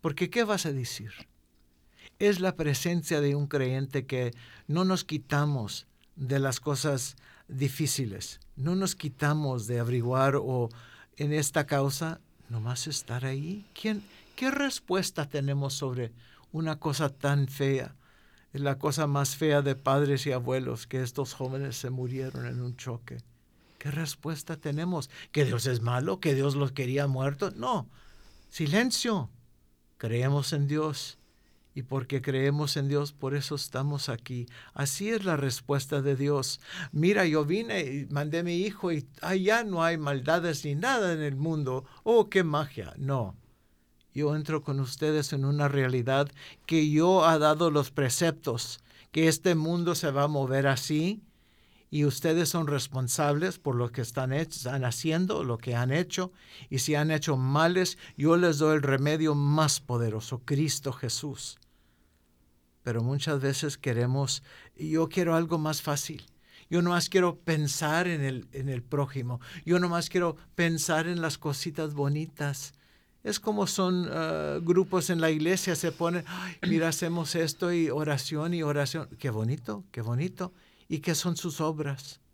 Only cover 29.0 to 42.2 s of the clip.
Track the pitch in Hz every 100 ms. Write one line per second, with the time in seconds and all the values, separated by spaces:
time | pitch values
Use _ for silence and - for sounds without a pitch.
29 | 240 202 120 - - _ _ _ _ _
30 | 117 117 131 143 139 151 143 151 156 147
31 | - - _ _ _ _ _ - 123 135
32 | 123 139 131 131 139 147 143 160 139 143
33 | 147 147 131 143 135 143 - 127 143 143
34 | - 117 - 123 120 - - - 139 -
35 | 202 226 190 151 135 - - 143 135 143
36 | 135 135 143 143 123 - - - 143 147
37 | 170 202 175 156 147 190 233 202 143 139
38 | 139 143 151 165 175 170 202 190 180 156
39 | - - 165 190 190 226 220 175 165 165
40 | 143 139 135 170 170 143 147 143 240 254
41 | 190 160 147 135 160 156 131 127 - -
42 | 220 233